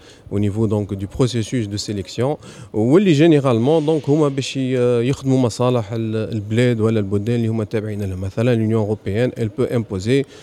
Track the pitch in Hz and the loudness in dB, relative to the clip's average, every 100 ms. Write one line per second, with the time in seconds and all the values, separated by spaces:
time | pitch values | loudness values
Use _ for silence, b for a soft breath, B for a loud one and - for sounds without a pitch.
0 | B B - 101 104 104 110 104 98 98 | B B -6 -2 -2 0 0 0 -2 -6
1 | 101 - 127 117 107 131 104 101 - 104 | -6 -2 -2 -2 -4 -4 -4 -6 -6 -8
2 | 92 - 127 151 B B 110 107 117 165 | -6 -4 -4 -4 B B -8 -2 4 4
3 | 202 143 170 147 135 113 123 165 147 160 | 6 6 6 6 4 2 2 2 2 0
4 | 139 151 147 139 127 135 131 131 123 120 | 2 2 2 0 -4 -4 -2 0 2 2
5 | 120 131 135 131 123 - 123 123 101 117 | 0 -2 0 2 2 0 0 0 -2 -4
6 | 110 110 107 110 101 113 123 113 110 113 | -4 -4 -4 -6 -2 2 2 2 2 2
7 | 98 101 104 120 113 113 104 113 107 101 | 0 -2 0 -2 0 -2 -2 -4 -4 -6
8 | 101 92 95 110 120 113 110 113 104 107 | -6 -6 -6 -2 0 2 2 0 0 -2
9 | - 101 127 - 110 117 120 123 110 95 | -2 -2 -2 -2 -4 -2 -2 -2 -4 -4
10 | 104 135 131 B | 0 0 -2 B